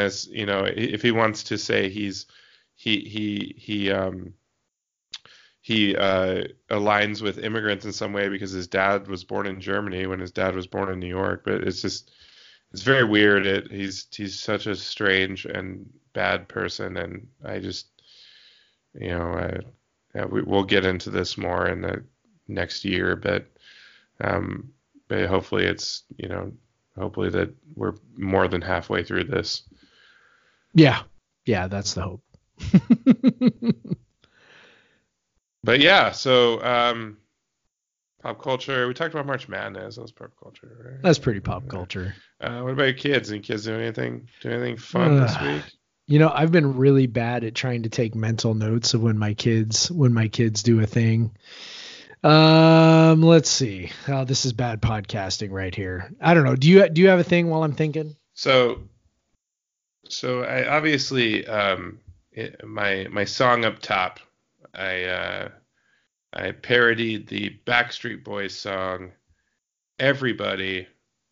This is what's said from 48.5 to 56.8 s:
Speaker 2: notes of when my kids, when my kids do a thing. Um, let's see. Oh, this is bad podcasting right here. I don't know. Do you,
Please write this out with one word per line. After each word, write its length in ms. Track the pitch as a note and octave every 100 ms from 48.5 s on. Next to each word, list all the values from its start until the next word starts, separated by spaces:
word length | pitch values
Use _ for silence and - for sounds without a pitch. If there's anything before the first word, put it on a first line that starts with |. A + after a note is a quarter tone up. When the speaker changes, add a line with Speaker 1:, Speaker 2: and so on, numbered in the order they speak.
| A2
Speaker 2:
notes 380 | G#2+ A#2 A2+ A#2
of 80 |
when 140 | A2+ G#2+
my 160 | G#2 G#2
kids, 560 | A#2+ A2+ A2 A2 -
when 220 | F3 B2+
my 140 | A2+ A2+
kids 360 | - A#2 G#2
do 160 | A#2+ A2+
a 60 | G#2+
thing. 440 | A#2+ A2+ A2+ A2+ - - - - - - - - -
Um, 1000 | D3+ D#3 D#3+ D#3+ D#3+ D#3+ D#3+ D#3+ D#3+ D#3+
let's 280 | E3 E3 -
see. 420 | - B2 F#2+ E2+ - -
Oh, 180 | C3+ B2+
this 200 | C3+ C3
is 80 |
bad 280 | A2+ B2 A2
podcasting 680 | A2+ G#2+ G2 A2 F#2+ - G#2
right 220 | F#2+ F#2+
here. 380 | F2+ F#2+ F2+ F2+ -
I 140 | D#3+
don't 100 | E3+
know. 120 | C3 B2+
Do 120 | D3
you, 200 | F#3+